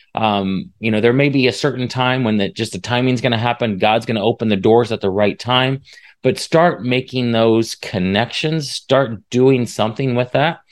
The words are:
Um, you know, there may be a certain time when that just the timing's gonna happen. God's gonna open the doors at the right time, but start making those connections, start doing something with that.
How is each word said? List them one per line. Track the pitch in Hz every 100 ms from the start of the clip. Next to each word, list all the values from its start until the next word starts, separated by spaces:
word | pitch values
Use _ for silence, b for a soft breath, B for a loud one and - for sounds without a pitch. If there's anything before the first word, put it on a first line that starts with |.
| b
Um, | - 110 101 95 95 - -
you | 110
know, | 107
there | 117
may | 127 143
be | 135 127
a |
certain | - 147 123 123
time | 127 127 131
when | 117 107
that | 98
just | - 113
the | 92
timing's | 113 123 131 127
gonna | 127 113
happen. | 120 120 120 95
God's | 107 113 113
gonna | 113
open | 107 113 113
the | 98
doors | 110 113 113
at | 107
the | 101
right | 95 104 -
time, | 117 127 131 135 - B B B
but | 131 127
start | - 160 175 -
making | 123 127 131 127 120
those | 113 113 113 113
connections, | - - 98 92 101 120 - 156 160 135
start | - - 135 123 104 -
doing | 123 131 131 117
something | - 110 113 135
with | 120 123
that. | 131 156 - _